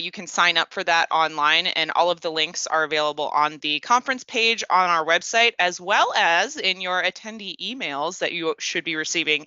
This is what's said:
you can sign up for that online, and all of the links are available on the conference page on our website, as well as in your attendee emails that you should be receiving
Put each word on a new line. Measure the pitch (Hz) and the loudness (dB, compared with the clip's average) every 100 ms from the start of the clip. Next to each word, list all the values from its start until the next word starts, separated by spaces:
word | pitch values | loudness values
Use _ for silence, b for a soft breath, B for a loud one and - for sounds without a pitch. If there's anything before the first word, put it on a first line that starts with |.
you | 170 | 0
can | - 175 | -8 -6
sign | - 175 165 | 2 2 4
up | 160 | 0
for | - | -2
that | 180 165 - | 0 2 2
online, | 156 156 156 147 160 180 | 2 2 2 2 4 2
and | - 156 - | -2 0 2
all | 175 | 0
of | 175 | 0
the | 170 | -4
links | 156 156 180 - | -2 -4 -4 -4
are | 160 | -2
available | 151 151 151 147 147 | 0 0 0 -2 -2
on | - 147 151 | 0 0 -2
the | 151 151 | -4 -4
conference | - 247 247 254 | 2 2 2 -4
page | - 240 226 220 - | -4 0 0 0 2
on | 180 180 | 2 4
our | 170 156 | 2 2
website, | 170 - 226 233 - | 2 2 2 2 2
as | 180 175 | 0 0
well | 180 226 359 233 | 0 2 2 2
as | 185 170 226 214 | 4 2 0 -2
in | 190 185 | -2 -2
your | 185 180 | -2 -2
attendee | 175 - 220 220 196 - | -2 -4 -10 -12 -12 -10
emails | 190 254 170 139 156 185 | -10 -8 -6 -4 -4 -4
that | 165 | -4
you | 175 165 147 | -2 -4 -4
should | - 180 | -4 -6
be | 165 156 | -4 -4
receiving | 156 175 151 151 | -2 -2 0 0